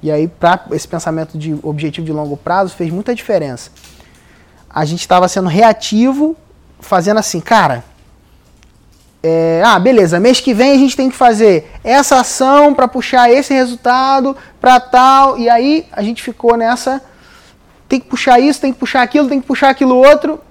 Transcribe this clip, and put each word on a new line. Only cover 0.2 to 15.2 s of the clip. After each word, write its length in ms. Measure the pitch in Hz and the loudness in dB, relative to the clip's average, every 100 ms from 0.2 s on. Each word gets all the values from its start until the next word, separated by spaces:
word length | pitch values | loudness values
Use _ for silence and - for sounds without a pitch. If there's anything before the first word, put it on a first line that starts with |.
| 160 | -4
pra 340 | - 170 185 - | -2 -2 -2 -4
esse 140 | 156 - | -10 -8
pensamento 520 | 165 - 160 160 160 | -10 -8 -8 -8 -10
de 200 | 156 147 | -10 -8
objetivo 420 | 156 147 156 143 | -8 -8 -8 -8
de 80 | 160 | -8
longo 240 | 151 151 143 | -8 -8 -10
prazo 380 | - 180 190 | -4 -4 -4
fez 180 | - 170 | -6 -8
muita 220 | 175 208 | -8 -6
diferença. 560 | 240 - 202 147 123 - _ - - _ _ _ _ _ _ _ | -8 -4 -4 -4 -12 -16 _ -20 -20 _ _ _ _ _ _ _
A 160 | - | -6
gente 240 | 156 170 - | -6 -6 0
tava 180 | 180 180 | 0 0
sendo 220 | 196 185 | -2 -2
reativo, 880 | 165 226 220 - 214 247 269 302 320 _ _ _ _ | 2 2 2 -2 0 0 0 -4 -4 _ _ _ _
fazendo 380 | - 190 175 214 | -4 -2 0 -2
assim, 220 | 214 175 | -2 -8
"Cara, 420 | - 226 165 123 - _ _ _ _ _ _ _ _ _ _ _ _ _ | 0 0 2 -2 -10 _ _ _ _ _ _ _ _ _ _ _ _ _
é, 400 | 160 165 165 165 | -4 -2 0 0
ah, 140 | 208 202 | 2 2
beleza, 420 | 190 247 175 175 | 2 2 2 2
mês 180 | 220 254 | 2 0
que 140 | - | 0
vem 200 | 208 262 | 0 2
a 40 | 277 | 4
gente 180 | 269 | 2
tem 140 | 247 262 | 0 -4
que 80 | - | 2
fazer 560 | 247 214 220 175 - - | 2 4 2 2 -2 -14
essa 380 | - 262 277 262 | 0 0 2 0
ação 540 | 247 - 262 285 294 | 0 -2 2 4 4
pra 120 | 277 247 | 2 -2
puxar 440 | 254 - 254 240 | -2 -2 2 4
esse 240 | 254 277 | 2 2
resultado, 840 | 269 254 240 240 247 262 269 269 269 - _ | -2 -2 -4 -2 0 0 0 -2 -6 -14 _
pra 180 | 254 254 | 2 2
tal", 600 | 247 247 262 269 | 2 2 4 4